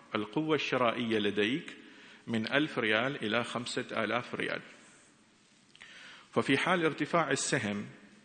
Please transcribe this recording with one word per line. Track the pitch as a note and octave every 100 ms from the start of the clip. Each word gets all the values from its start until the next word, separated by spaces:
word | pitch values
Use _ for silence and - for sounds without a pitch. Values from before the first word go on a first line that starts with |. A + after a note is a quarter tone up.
| - G#2+
القوة | G#2 - D#3 D3+
الشرائية | - C3 A#2+ A2+ A#2 A2
لديك | G2+ G2+ G#2+ C#3+ - - - - - - -
من | A2+ A2
ألف | C#3 D3+ C3+
ريال | A2+ G#2+ B2+ D3
إلى | A2 A2
خمسة | A#2 A#2 B2 - A#2+
آلاف | - G#2+ A2+ A#2 -
ريال. | - - - - - - - _ _ _ _ _ _ - - - - - -
ففي | - A2+ C3+
حال | - F3+ D#3+
ارتفاع | C#3 D3+ E3+ D3
السهم | C3+ - C#3+ G#2+ G2+ A#2+ - - -